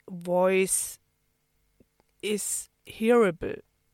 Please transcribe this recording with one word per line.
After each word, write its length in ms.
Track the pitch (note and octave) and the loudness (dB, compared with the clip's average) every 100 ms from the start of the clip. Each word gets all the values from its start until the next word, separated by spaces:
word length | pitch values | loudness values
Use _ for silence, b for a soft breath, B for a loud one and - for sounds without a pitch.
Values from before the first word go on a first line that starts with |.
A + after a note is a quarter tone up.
| - | -16
voice 880 | F3+ F3 F3+ F#3 F#3+ F#3+ - - - _ _ _ _ _ _ _ _ _ _ _ _ | -10 -2 2 4 4 2 -2 -4 -12 _ _ _ _ _ _ _ _ _ _ _ _
is 480 | G3 G#3 - - - _ - | -6 -6 -4 -8 -10 _ -20
hearable, 720 | - A3+ A#3+ G3 E3 - - - _ _ | -2 2 4 4 0 -8 -10 -16 _ _